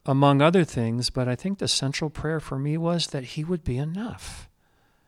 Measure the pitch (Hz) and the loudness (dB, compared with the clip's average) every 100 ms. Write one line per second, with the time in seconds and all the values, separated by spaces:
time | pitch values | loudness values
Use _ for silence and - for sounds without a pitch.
0 | - 135 143 139 151 185 165 - 113 117 | 0 4 6 6 6 6 2 0 0 0
1 | 123 - 123 123 185 196 - - 135 139 | -2 -2 -2 -2 -4 -4 -2 0 -2 -2
2 | 156 - 151 160 151 135 143 156 165 175 | -4 -4 -4 -4 -4 -4 -2 0 0 0
3 | 156 147 123 - 156 180 147 123 151 175 | -2 -6 -8 -8 -4 -4 -2 -4 -4 -6
4 | 233 - - - - _ _ _ _ _ | -8 -10 -14 -16 -18 _ _ _ _ _